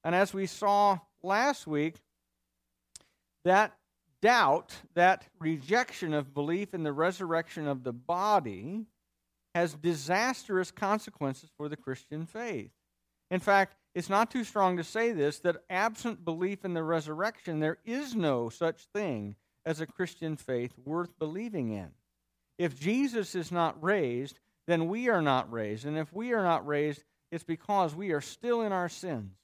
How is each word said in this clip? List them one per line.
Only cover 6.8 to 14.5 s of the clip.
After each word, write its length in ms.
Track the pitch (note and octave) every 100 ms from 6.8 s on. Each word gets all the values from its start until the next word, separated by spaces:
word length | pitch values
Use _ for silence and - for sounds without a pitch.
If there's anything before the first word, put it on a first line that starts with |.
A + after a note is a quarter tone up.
the 100 | D#3
resurrection 760 | C#3+ E3+ F#3 F3+ E3 D#3+ - D3
of 160 | C3+
the 80 | B2+
body, 920 | A#2+ B2+ F3 G#3 G#3 B2 F#2 B2 G#3 G#3+ _ _ _ _ _ _
has 200 | E3+ E3+
disastrous 1000 | D3 E3 D#3+ C#3 F#3 B3 B3+ - F#3 F#3+
consequences 760 | - G3 G#3+ - - C#3 C3 - -
for 120 | D3
the 80 | D3
Christian 500 | - C3 - D3+ D#3+
faith. 460 | G#3+ A#3+ D3 A#2 _ _ _ _ _ _
In 80 | F#3
fact, 380 | G#3 G3 F#3+ _ _
it's 160 | F3 E3+
not 180 | G3 A3+
too 120 | B3+
strong 340 | A3